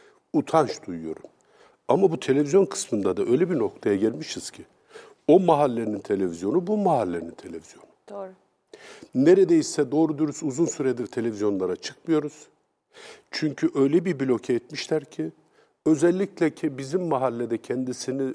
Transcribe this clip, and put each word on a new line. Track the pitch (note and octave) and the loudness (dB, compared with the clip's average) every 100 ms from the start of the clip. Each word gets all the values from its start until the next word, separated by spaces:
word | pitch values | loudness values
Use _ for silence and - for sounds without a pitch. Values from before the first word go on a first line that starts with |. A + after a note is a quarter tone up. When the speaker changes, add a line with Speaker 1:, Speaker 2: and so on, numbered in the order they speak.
| - _ _ | -20 _ _
Speaker 1:
utanç | D#3 C#3 D#3+ B2+ - - | -2 2 2 2 -2 -10
duyuyorum. | E2+ D#2+ D#2 - _ _ _ _ _ - | -10 -8 -10 -14 _ _ _ _ _ -2
Ama | C#3+ F#3+ | 2 2
bu | D#3+ | 0
televizyon | - C3+ D3 F#3 G3 | 0 0 2 2 2
kısmında | - - G#2+ F#2+ F#2 | -2 -4 -2 -2 -2
da | |
öyle | G2+ B2+ F3 | 0 0 0
bir | D#3 | 0
noktaya | G2+ - A2 G2+ | -4 -2 -2 2
gelmişiz | A2 C#3+ D#3+ F2+ - | 0 -2 -8 -10 -12
ki | - - _ _ - - _ - | -16 -20 _ _ -20 -20 _ 4
o | F3 | 6
mahallenin | F3 D3 D3 A#2 A2 G2+ | 6 4 4 0 -4 -6
televizyonu, | - G2 F#2+ E2 F#2+ D#3+ F3 | -2 -2 0 -2 -2 -2 0
bu | G#3+ | 0
mahallenin | F#3+ C#3 F#2+ E2+ E2 | 2 2 0 -4 -8
televizyonu. | - F2+ E2 D2+ - - _ - | -12 -16 -16 -16 -20 -20 _ -18
Speaker 2:
Doğru. | G3+ F#3+ F#3 _ _ _ - - - - B2+ | -14 -14 -16 _ _ _ -20 -20 -20 -8 2
Speaker 1:
Neredeyse | D3 F#3+ F3+ E3 - - C3 | 6 6 6 4 2 -2 -2
doğru | C#3+ D#3+ D3 | 2 0 0
dürüst | D3+ C#3+ | -4 -4
uzun | D3+ B2 E3+ | -6 0 -2
süredir | - C3 A#2+ A2 | 0 -2 -2 -4
televizyonlara | B2 A#2 G#2 G#2 G2 F#2 - | -4 -4 -2 -2 0 -2 -4
çıkmıyoruz. | - - - D#3 D3 - - _ _ _ _ - - - _ | -8 -12 -2 -2 -2 -10 -20 _ _ _ _ -20 -20 -20 _
Çünkü | - D#3 C3+ D#3+ C#3+ | -6 -4 -2 -2 2
öyle | C3+ E3+ F#3 | 4 4 0
bir | C#3 | -2
bloke | C3 A#2 - | 0 0 0
etmişler | A#2+ - D3 - D#3 C#3+ | -2 -4 -10 -4 -4 -4
ki | - D#3+ - _ _ _ _ D#3 | -8 -10 -10 _ _ _ _ 2
özellikle | D3+ E3+ F#3 G3 - D#3+ - | 4 4 2 -2 0 -2 0
ki | D#3 C3+ | -6 -6
bizim | C3+ F3+ | -4 -4
mahallede | F3 C3+ B2+ A#2 A#2 A#2 | -2 0 0 -2 -4 -4
kendisini | - B2 B2+ A#2+ - C3+ C3+ | -4 -4 -4 -6 -6 -4 -4